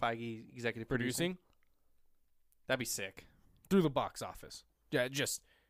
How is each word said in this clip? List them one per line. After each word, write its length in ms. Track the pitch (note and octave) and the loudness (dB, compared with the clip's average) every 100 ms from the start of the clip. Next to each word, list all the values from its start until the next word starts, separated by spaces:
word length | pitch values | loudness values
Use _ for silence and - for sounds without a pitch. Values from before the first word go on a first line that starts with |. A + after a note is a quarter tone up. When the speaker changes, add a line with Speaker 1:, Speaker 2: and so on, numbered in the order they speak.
Speaker 1:
Feige 440 | A#2 A#2 A#2 A2 A#2+ | -2 -2 -4 -8 -12
executive 320 | B2+ A#2 A2+ A2+ | -4 -4 -4 -2
producing. 500 | B2+ B2 B2 E3+ F#3 | 0 0 0 -2 -2
Speaker 2:
Producing? 20 | _ _ _ _ _ _ - _ _ _ _ _ - | _ _ _ _ _ _ -20 _ _ _ _ _ -2
Speaker 1:
That'd 140 | B2+ | -2
be 40 | |
sick. 420 | A#2+ - G2 - - - - - - | 0 -4 -6 -10 -20 -20 -20 -20 4
Speaker 2:
Through 120 | G3 | 6
the 60 | D#3 | 6
box 300 | C3+ A2 - | 2 -2 -4
office. 440 | F#2+ F2+ - - - _ _ | -8 -10 -14 -16 -18 _ _
Yeah, 180 | C#3+ B2 | 0 2
just 320 | C#3 C3 - - _ _ | 0 0 -2 -8 _ _